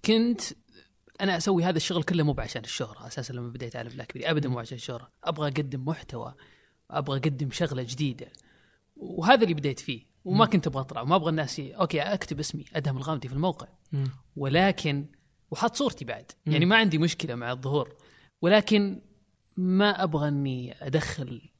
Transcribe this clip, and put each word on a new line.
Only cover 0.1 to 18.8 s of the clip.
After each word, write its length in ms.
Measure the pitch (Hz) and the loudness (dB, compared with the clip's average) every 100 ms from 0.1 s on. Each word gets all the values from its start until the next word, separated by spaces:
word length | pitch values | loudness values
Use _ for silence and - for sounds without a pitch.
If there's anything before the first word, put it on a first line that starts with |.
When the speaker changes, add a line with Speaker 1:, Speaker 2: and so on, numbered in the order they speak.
| 220 233 233 - - _ - _ _ _ _ | 4 4 0 -4 -12 _ -20 _ _ _ _
Speaker 1:
أنا 160 | 196 175 | -2 0
أسوي 260 | 180 185 | 2 2
هذا 140 | 175 165 | 4 0
الشغل 260 | - 175 | 0 -2
كله 200 | 151 175 | 0 2
مو 100 | 147 | 2
بعشان 300 | 139 110 123 | 0 -4 -8
الشهرة، 440 | 113 - 117 107 113 | -8 -8 -8 -10 -12
أساسًا 260 | - 123 | -10 -8
لما 160 | 123 120 | -8 -10
بديت 260 | 123 123 120 | -10 -10 -10
أعرف 180 | 117 | -12
بلاك 200 | 127 117 | -12 -14
بيري 160 | 123 - | -8 -2
أبدًا 180 | 156 139 | 0 0
مو 40 | 123 | -4
Speaker 2:
مم. 40 | |
Speaker 1:
عشان 160 | 113 123 | -6 -12
الشهرة، 360 | - 120 - _ | -10 -12 -12 _
أبغى 240 | - 156 147 | -6 -2 -2
أقدم 380 | 139 139 131 131 | -2 -4 -4 -4
محتوى، 500 | 160 - 120 120 131 - _ _ _ _ | -6 -8 -12 -12 -14 -20 _ _ _ _
أبغى 260 | - 143 135 | -6 -2 0
أقدم 320 | 151 131 143 | -2 -2 -6
شغلة 320 | - 165 127 | -2 -2 -2
جديدة، 440 | 120 127 147 120 - - _ _ _ _ _ - | -6 -2 -2 -2 -12 -18 _ _ _ _ _ -16
وهذا 480 | - - 170 262 | -10 -2 6 8
اللي 100 | 214 | 8
بديت 260 | 156 143 127 | 2 -2 -4
فيه، 260 | - 117 _ _ 180 | -8 -8 _ _ 0
وما 200 | 190 220 | 4 6
Speaker 2:
مم. 60 | |
Speaker 1:
كنت 160 | 202 156 | 4 2
أبغى 140 | 135 | -4
أطلع، 200 | 131 127 | -6 -6
وما 140 | 127 185 | 2 2
أبغى 140 | 165 | 2
الناس 300 | 160 139 - | 0 -2 -4
ي-، 120 | 139 - | -8 -2
أوكي، 260 | 170 156 | -2 0
أكتب 380 | 156 196 - 151 | -2 -4 -4 -6
اسمي 260 | 151 143 - | -6 -8 -6
أدهم 240 | 165 143 131 | -4 -2 -4
الغامدي 300 | 135 156 120 | -4 -4 -4
في 60 | |
الموقع، 340 | 135 180 - - _ _ | -2 -2 -2 -10 _ _
Speaker 2:
مم. 160 | 143 135 - _ - | -2 -2 -4 _ -6
Speaker 1:
ولكن، 680 | 139 151 190 185 156 143 147 _ _ _ _ | 0 4 4 2 -2 -2 -6 _ _ _ _
وحاط 240 | - 233 - | -2 -2 0
صورتي 300 | 285 - 123 | -2 -2 -8
بعد، 260 | 110 - - - | -10 -10 -10 0
Speaker 2:
مم. 80 | |
Speaker 1:
يعني 120 | 147 170 | 2 6
ما 100 | 226 | 6
عندي 220 | 220 156 | 6 4
مشكلة 380 | 165 - 151 120 | 2 0 -6 -4
مع 160 | 120 | -4
الظهور، 440 | 123 131 147 127 - _ _ _ _ | -4 0 -2 -2 -10 _ _ _ _
ولكن 600 | 170 208 208 214 | 4 4 6 2